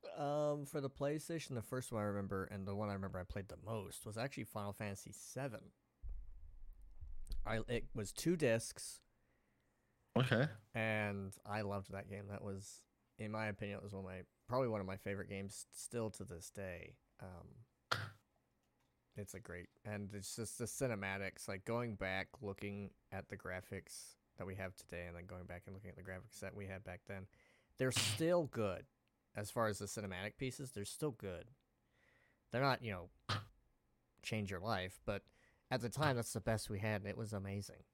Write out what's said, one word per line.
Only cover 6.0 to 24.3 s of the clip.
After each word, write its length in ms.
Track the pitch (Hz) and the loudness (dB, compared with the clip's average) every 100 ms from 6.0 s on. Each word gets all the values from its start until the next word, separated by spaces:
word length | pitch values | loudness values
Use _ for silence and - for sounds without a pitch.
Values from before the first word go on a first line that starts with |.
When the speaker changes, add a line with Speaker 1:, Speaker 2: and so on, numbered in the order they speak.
| - - - - - - - - - - - - - - - | -4 -4 -6 -10 -12 -10 -10 -10 -12 -10 -6 -4 0 2 4
Speaker 1:
I, 140 | 113 113 | 4 4
it 160 | 120 - | 2 2
was 200 | - 101 | -2 -2
two 240 | - 160 175 | 2 4 6
discs. 640 | 143 113 - - - - _ _ _ _ _ _ _ _ _ _ _ - | 8 6 4 -6 -10 -10 _ _ _ _ _ _ _ _ _ _ _ 6
Speaker 2:
Okay. 280 | 131 113 151 - - | 8 8 8 2 -6
Speaker 1:
And 600 | 117 110 107 104 101 95 - - | 0 4 4 4 0 -4 -8 -2
I 160 | 104 | 0
loved 300 | 101 101 98 | 2 0 -2
that 180 | 98 98 | -6 -6
game. 180 | 101 101 | -6 -6
That 120 | 104 | -6
was, 400 | 104 98 101 - - _ _ - | -4 -6 -8 -14 -20 _ _ -8
in 100 | 107 | -4
my 160 | 110 107 | 0 0
opinion, 320 | 101 104 101 | 0 -2 -4
it 40 | |
was 80 | 101 | -4
one 140 | 98 95 | -6 -6
of 40 | |
my, 120 | 92 92 _ - | -6 -10 _ 0
probably 220 | 123 127 | 4 6
one 100 | 107 | 4
of 80 | 95 | 0
my 80 | 95 | -2
favorite 320 | - 98 98 | 0 -2 0
games 380 | 98 98 - - | -2 -4 -6 -12
still 360 | - - 120 110 | -10 -4 0 0
to 120 | - | -2
this 260 | 95 85 - | -8 -8 -8
day. 440 | - 95 85 82 - _ _ | -6 -6 -6 -8 -14 _ _
Um, 760 | 92 90 85 - 117 _ _ - 104 - _ _ _ _ _ _ _ _ _ - | -12 -10 -12 -16 -20 _ _ -2 -2 -12 _ _ _ _ _ _ _ _ _ -10
it's 160 | 101 | -8
a 60 | 95 | -10
great, 260 | - 87 90 _ | -8 -10 -10 _
and 260 | 110 104 101 | -6 -4 -4
it's 240 | 101 98 - | -6 -6 -4
just 200 | 110 - | -4 -2
the 60 | 113 | -4
cinematics, 840 | - 135 107 98 98 98 - - | 0 0 2 0 0 -2 -4 -4
like, 160 | 98 - | -4 2
going 300 | 117 120 101 | 2 2 0
back, 320 | 95 95 95 - | 2 2 0 -4
looking 500 | 101 95 101 101 98 - _ | -4 -2 -4 -4 -6 -10 _
at 160 | 95 117 | -6 -6
the 80 | 92 | -8
graphics 800 | - 92 - 95 - - - - _ | -4 -4 -4 -8 -8 -12 -12 -18 _